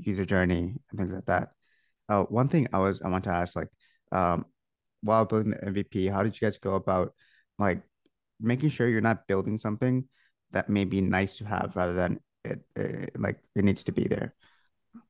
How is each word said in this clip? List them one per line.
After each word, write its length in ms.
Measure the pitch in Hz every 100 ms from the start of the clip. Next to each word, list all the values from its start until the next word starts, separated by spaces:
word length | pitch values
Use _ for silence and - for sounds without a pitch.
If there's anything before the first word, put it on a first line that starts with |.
user 240 | - 95
journey, 500 | 92 98 90 87 87 123 -
and 80 | -
things 120 | 92
like 160 | 92 -
that. 260 | 90 - _ _ _ _ _ -
Uh, 180 | 104
one 240 | 90 107 135
thing 200 | 170 131
I 60 | 95
was, 220 | 95 98
I 80 | 95
want 160 | 92
to 60 | 95
ask, 260 | 87 87 -
like, 140 | 80 - _ _ _
um, 320 | 92 87 85 - _ _ _ _ _
while 240 | 104 110
building 280 | 110 110 107
the 120 | 101
M 80 | 101
V 100 | 98
P, 220 | 98 104 95
how 160 | 98
did 120 | 107
you 120 | - 107
guys 120 | 101
go 160 | 98
about, 400 | 95 90 92 90 - _ _ _ -
like, 240 | 101 87 - _ _ _ _ _
making 280 | 110 127 151
sure 200 | 131 120
you're 120 | 113
not 260 | 110 107 -
building 300 | 98 95 107
something 480 | 110 107 127 127 131 _ _ _ _
that 180 | - 101
may 160 | 101
be 160 | 95 -
nice 380 | 92 92 98 -
to 60 | 104
have 280 | 95 95
rather 200 | 92 90
than 260 | 87 90 - - _
it, 160 | - 101 - -
it, 420 | - - - -
like, 200 | 110 - _
it 100 | -
needs 180 | 98 92
to 80 | -
be 120 | -
there. 300 | - - 120 - _ _ _ _ _ 233 _